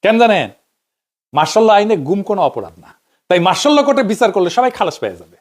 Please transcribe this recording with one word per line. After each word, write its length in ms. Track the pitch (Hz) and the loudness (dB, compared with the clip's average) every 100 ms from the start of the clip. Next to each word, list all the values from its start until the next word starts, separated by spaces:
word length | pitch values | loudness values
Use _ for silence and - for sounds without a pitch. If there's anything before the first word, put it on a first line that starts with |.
কেন 100 | 190 226 | 0 2
জানেন? 260 | 233 196 110 _ _ _ _ _ _ _ _ 143 | 2 2 -2 _ _ _ _ _ _ _ _ -2
মার্শাল 260 | 156 220 220 | 0 2 4
ল 20 | 208 | 4
আইনে 200 | 208 202 135 | 2 -2 -2
গুম 120 | 196 196 | -4 -4
কোনো 120 | 202 147 | -2 -2
অপরাধ 260 | - 92 85 | -4 -14 -18
না, 60 | - _ _ _ _ | -20 _ _ _ _
তাই 120 | 180 180 | 0 0
মার্শাল 260 | 180 294 294 | 0 2 2
ল 20 | 277 | 2
কোর্টে 160 | 277 214 | 0 -2
বিচার 180 | 214 226 | 0 0
করলে 160 | 196 175 240 | 0 -2 0
সবাই 160 | 254 247 | -2 -2
খালাস 180 | 185 - | -6 -4
পেয়ে 140 | 110 87 | -10 -10
যাবে। 160 | 82 82 | -20 _